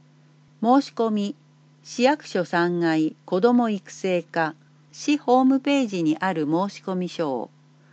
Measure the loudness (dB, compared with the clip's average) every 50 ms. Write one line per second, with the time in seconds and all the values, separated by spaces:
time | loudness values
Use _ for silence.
0 | _ _ _ _ _ _ _ _ _ _ _ -2 2 4 4 4 2 0 -2 -2
1 | -2 -2 0 -2 -4 -4 -6 -10 _ _ _ _ _ _ _ _ -20 -12 -4 0
2 | 2 2 2 0 -4 -4 -4 -4 -2 0 0 0 0 0 0 0 0 0 0 0
3 | 0 -2 -4 _ _ -4 -2 2 2 4 4 4 2 0 -2 -6 -8 -12 -12 -6
4 | -4 -2 -2 -2 -4 _ -4 -4 -4 -4 -4 _ _ _ _ _ _ _ -20 -6
5 | -2 -2 -2 0 2 2 2 4 4 4 2 2 0 0 0 0 0 -2 -2 -2
6 | 0 0 -2 -2 -2 -4 -2 -2 -2 -2 -2 -2 -2 -4 -6 -10 -8 -6 -4 -4
7 | -4 -6 -4 -6 -4 -4 -4 -6 -8 -10 _ _ _ _ _ _ _ _